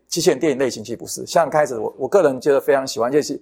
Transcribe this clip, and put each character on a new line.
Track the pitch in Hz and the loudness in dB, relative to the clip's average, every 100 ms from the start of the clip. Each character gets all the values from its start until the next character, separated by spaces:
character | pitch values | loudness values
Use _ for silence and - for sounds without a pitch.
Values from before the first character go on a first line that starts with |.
| _ | _
机 | 170 | -2
器 | 170 | 0
人 | 131 | 2
电 | 156 | 0
影 | 127 | 0
类 | 131 | -2
型 | 117 | -4
其 | 107 | -10
实 | 110 | -12
不 | 110 | -10
是。 | - - | -12 -2
像 | 175 147 | 0 2
开 | 156 147 | 0 0
始 | 117 | -2
我， | 110 - | -6 -6
我 | 131 | 2
个 | 202 | 4
人 | 151 127 | 4 2
觉 | 147 | 2
得 | 139 | 2
非 | 151 | 2
常 | 139 135 | 0 0
喜 | 107 | -2
欢， | 120 | 0
就 | 147 | 0
是， | 117 139 | -2 -6